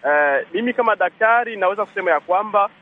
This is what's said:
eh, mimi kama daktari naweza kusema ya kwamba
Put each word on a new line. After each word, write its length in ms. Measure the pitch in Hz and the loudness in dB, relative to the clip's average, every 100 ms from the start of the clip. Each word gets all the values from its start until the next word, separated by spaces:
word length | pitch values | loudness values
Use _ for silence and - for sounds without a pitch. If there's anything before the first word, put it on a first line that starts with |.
| 139 | 0
eh, 400 | 147 147 139 - | 0 2 0 -2
mimi 200 | 180 240 | -4 -4
kama 220 | 247 226 208 | 0 0 0
daktari 600 | 180 _ 220 233 233 214 | -2 _ 2 2 0 -2
naweza 280 | 185 202 202 | -2 -2 -6
kusema 260 | 208 180 | -4 0
ya 80 | 151 | 0
kwamba 500 | 151 180 214 202 202 _ | 0 -2 0 0 0 _